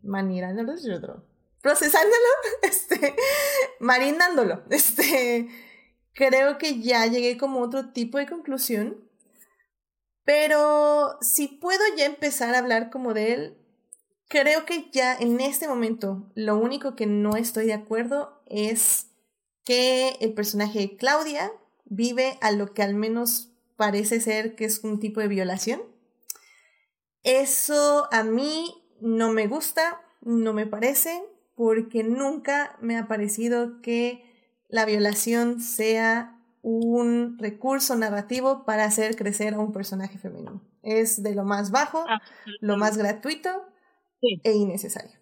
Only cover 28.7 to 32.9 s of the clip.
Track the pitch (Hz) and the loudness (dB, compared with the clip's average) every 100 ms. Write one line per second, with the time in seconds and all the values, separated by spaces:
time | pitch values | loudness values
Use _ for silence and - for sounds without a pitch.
28.7 | - _ _ 226 226 226 220 208 285 - | -12 _ _ -2 2 2 2 0 -2 -4
29.7 | - 330 339 - _ 233 233 220 214 220 | 0 0 -2 -16 _ -2 0 0 -2 -4
30.7 | 208 240 277 330 339 392 - _ - 226 | 0 0 0 -2 -4 -10 -18 _ -2 2
31.7 | 220 226 226 220 247 277 302 - 285 285 | 2 0 -2 -2 -2 -2 -4 -2 -2 -2
32.7 | - 233 | -6 -4